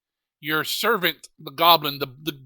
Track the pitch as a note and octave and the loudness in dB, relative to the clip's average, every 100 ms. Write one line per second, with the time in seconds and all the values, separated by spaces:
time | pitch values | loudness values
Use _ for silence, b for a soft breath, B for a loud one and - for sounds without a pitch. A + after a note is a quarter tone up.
0 | _ _ _ _ D3+ D#3 D3 - G#3 A3+ | _ _ _ _ -6 -4 -4 -4 -2 0
1 | E3 D#3+ - _ D3+ C#3 E3 E3+ D3 C#3+ | -2 -6 -12 _ -16 0 4 4 4 -6
2 | C#3 B2+ D#3 C#3+ | -10 -10 -12 -12